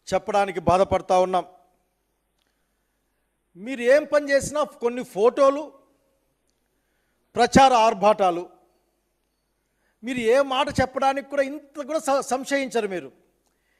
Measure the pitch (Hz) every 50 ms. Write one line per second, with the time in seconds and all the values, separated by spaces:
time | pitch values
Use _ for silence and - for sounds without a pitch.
0 | _ - 190 185 - - 202 202 202 196 185 180 165 165 175 185 196 - 190 185
1 | 160 - 190 185 185 185 185 180 165 - - _ _ _ _ _ _ _ _ _
2 | _ _ _ _ _ _ _ _ _ _ _ _ _ _ _ _ _ _ _ _
3 | _ _ _ _ _ _ _ _ _ _ _ 170 196 240 269 233 240 240 269 294
4 | 302 - 294 294 294 277 277 277 - - 269 302 285 - - - 240 240 240 247
5 | 247 - - 175 208 240 - - 277 269 277 277 208 185 - _ _ _ _ _
6 | _ _ _ _ _ _ _ _ _ _ _ _ _ _ _ _ _ _ _ _
7 | _ _ _ _ _ _ - 220 240 240 - 262 269 262 254 233 220 226 226 190
8 | 190 208 214 208 196 180 170 175 226 - _ _ _ _ _ _ _ _ _ _
9 | _ _ _ _ _ _ _ _ _ _ _ _ _ _ _ _ _ _ _ _
10 | - 233 269 247 233 220 240 277 285 277 262 254 294 294 - - 262 262 - 269
11 | 254 269 277 277 269 277 285 277 277 269 285 302 294 - - 302 285 247 311 320
12 | - - 269 277 240 - 240 269 262 - 277 277 269 247 185 233 208 202 190 175
13 | 139 131 - _ _ _ _ _ _ _ _ _ _ _ _ _